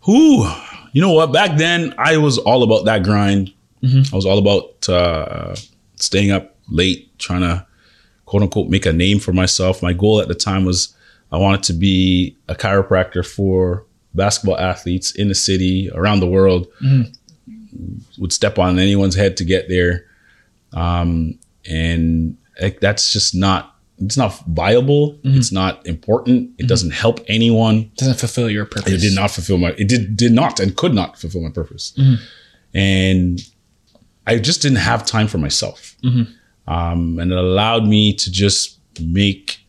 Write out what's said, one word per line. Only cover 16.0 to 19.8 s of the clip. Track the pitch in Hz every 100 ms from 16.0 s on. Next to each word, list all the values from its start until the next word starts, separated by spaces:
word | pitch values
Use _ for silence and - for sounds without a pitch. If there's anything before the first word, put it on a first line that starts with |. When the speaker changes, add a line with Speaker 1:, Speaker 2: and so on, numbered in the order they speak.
| 98 101
Speaker 1:
the | 90
world. | 95 95 90 92 _
Speaker 2:
Mm-hmm. | 135 135 113 - _ _ - 220 214 - 87 - - -
Speaker 1:
Would | 92
step | - 104 -
on | 90 90
anyone's | 95 101 98
head | 92 101 95
to |
get | 85 92 -
there. | 90